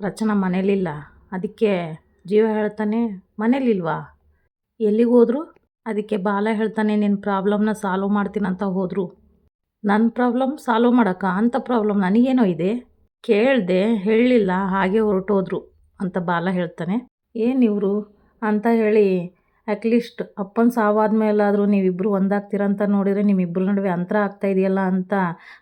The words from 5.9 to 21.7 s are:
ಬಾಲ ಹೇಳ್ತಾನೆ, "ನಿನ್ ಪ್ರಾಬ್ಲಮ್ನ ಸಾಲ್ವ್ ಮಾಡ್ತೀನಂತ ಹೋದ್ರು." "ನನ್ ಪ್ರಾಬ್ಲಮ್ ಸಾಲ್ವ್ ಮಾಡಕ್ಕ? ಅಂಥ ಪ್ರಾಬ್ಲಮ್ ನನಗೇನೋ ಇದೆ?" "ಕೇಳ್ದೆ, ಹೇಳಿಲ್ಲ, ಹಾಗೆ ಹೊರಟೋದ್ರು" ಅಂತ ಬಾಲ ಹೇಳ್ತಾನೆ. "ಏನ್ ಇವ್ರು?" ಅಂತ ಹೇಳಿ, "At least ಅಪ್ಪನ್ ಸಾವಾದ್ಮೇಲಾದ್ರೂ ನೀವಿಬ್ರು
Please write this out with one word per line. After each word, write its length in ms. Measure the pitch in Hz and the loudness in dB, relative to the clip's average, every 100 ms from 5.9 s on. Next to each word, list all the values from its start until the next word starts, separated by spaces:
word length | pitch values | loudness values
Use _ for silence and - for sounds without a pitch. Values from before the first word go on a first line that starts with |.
| 208 208 214 | -6 -4 -2
ಬಾಲ 300 | 196 202 214 | -2 -2 0
ಹೇಳ್ತಾನೆ, 440 | 214 220 220 214 208 | -2 -2 -2 0 0
"ನಿನ್ 220 | 208 202 | 0 0
ಪ್ರಾಬ್ಲಮ್ನ 540 | 202 196 196 208 214 | -2 -2 0 0 0
ಸಾಲ್ವ್ 380 | 208 196 185 196 | -2 -4 -2 0
ಮಾಡ್ತೀನಂತ 540 | 208 196 196 196 185 | -2 -2 -4 -4 -4
ಹೋದ್ರು." 500 | 202 185 185 196 175 - _ _ _ _ _ _ 208 | -4 -2 -4 -4 -8 -10 _ _ _ _ _ _ -2
"ನನ್ 260 | 190 226 | 2 2
ಪ್ರಾಬ್ಲಮ್ 460 | 233 247 240 262 302 | 0 -2 0 -2 -4
ಸಾಲ್ವ್ 360 | - 226 240 | -2 2 4
ಮಾಡಕ್ಕ? 320 | 247 208 180 190 | 4 2 0 -2
ಅಂಥ 300 | 185 233 277 | 0 0 -2
ಪ್ರಾಬ್ಲಮ್ 420 | 277 240 214 208 | -2 -2 0 0
ನನಗೇನೋ 420 | 185 220 254 254 | 2 2 2 2
ಇದೆ?" 360 | 202 160 180 240 - _ _ _ | 2 0 -2 -4 -8 _ _ _
"ಕೇಳ್ದೆ, 720 | - 202 247 269 180 185 208 226 | 0 2 4 2 2 0 2 0
ಹೇಳಿಲ್ಲ, 560 | 190 220 247 247 190 180 196 | 2 2 4 4 2 0 0
ಹಾಗೆ 340 | 196 190 214 | 0 0 2
ಹೊರಟೋದ್ರು" 600 | 214 190 190 196 170 180 - _ _ - | 2 0 0 -2 0 -6 -10 _ _ -8
ಅಂತ 180 | 185 190 | -6 -4
ಬಾಲ 320 | 175 170 175 | -2 -2 -2
ಹೇಳ್ತಾನೆ. 600 | 180 170 - 170 220 - _ _ 233 | -2 -4 -6 -6 -6 -6 _ _ -4
"ಏನ್ 280 | 233 269 | -2 2
ಇವ್ರು?" 380 | 233 202 196 208 208 _ _ - | 2 2 -2 -2 -6 _ _ -8
ಅಂತ 260 | 220 214 226 | -2 0 2
ಹೇಳಿ, 540 | 233 214 214 196 185 175 _ _ _ - | 2 2 4 2 2 -4 _ _ _ -8
"At 200 | 208 226 | -4 0
least 420 | 233 233 - - - | 0 -2 -10 -12 -10
ಅಪ್ಪನ್ 340 | 196 - 233 | -8 0 0
ಸಾವಾದ್ಮೇಲಾದ್ರೂ 960 | 240 208 214 214 220 214 208 208 208 | 2 0 2 2 2 0 2 2 2
ನೀವಿಬ್ರು 460 | 202 | 2